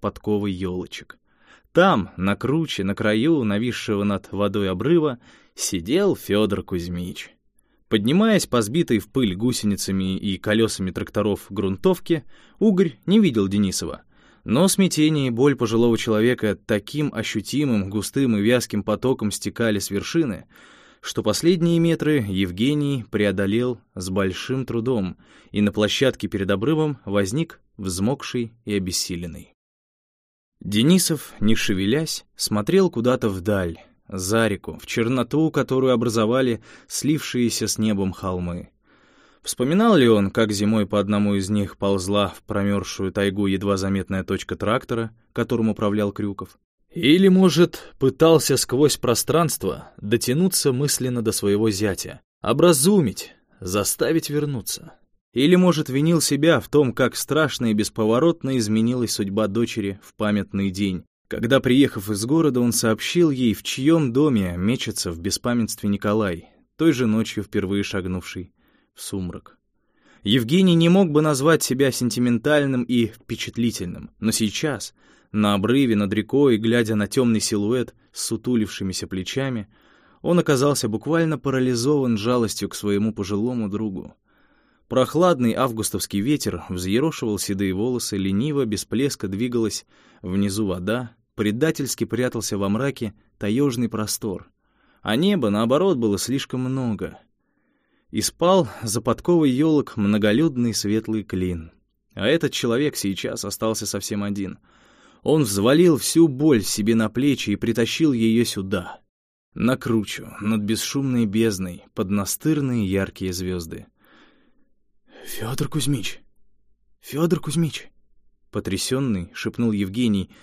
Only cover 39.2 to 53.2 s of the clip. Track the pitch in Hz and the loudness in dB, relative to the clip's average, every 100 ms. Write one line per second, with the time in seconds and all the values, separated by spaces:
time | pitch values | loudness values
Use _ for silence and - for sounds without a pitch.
39.2 | _ _ - - 127 180 233 190 123 107 | _ _ -12 -4 0 4 6 6 6 6
40.2 | 98 - 110 101 104 110 101 104 98 104 | 4 0 0 2 2 2 2 0 0 0
41.2 | 104 101 95 104 98 - 98 98 90 101 | 2 0 0 -2 -2 -4 0 0 0 0
42.2 | 101 - - 101 101 101 92 - 95 90 | 0 -4 -6 -2 0 -2 -4 -6 -4 0
43.2 | 101 98 101 95 101 98 98 98 90 95 | 0 0 0 0 0 0 0 -2 -2 -6
44.2 | 92 95 - - 98 120 - 117 113 - | -4 -6 -4 -4 -2 -2 -2 -6 -6 -10
45.2 | _ - 117 117 110 104 104 104 104 101 | _ -6 -2 0 0 0 0 0 -2 -4
46.2 | 104 98 - _ _ _ _ - 107 165 | -8 -8 -14 _ _ _ _ -2 4 6
47.2 | 196 185 190 151 170 - - - 131 - | 6 6 6 6 2 2 -18 -2 0 4
48.2 | 160 160 - 135 - 123 147 - 120 113 | 6 6 4 0 0 4 4 2 0 0
49.2 | - 143 170 - 95 69 - - 104 117 | 0 0 0 -2 -4 -6 -12 -12 -2 0
50.2 | - 135 190 185 147 127 143 - 127 123 | 0 2 2 2 0 0 -2 -2 -2 -2
51.2 | 110 101 101 101 110 98 107 90 - - | -2 0 0 2 2 2 -2 -2 -8 -14
52.2 | _ _ - - 175 151 151 208 131 - | _ _ -2 4 6 6 6 4 2 -2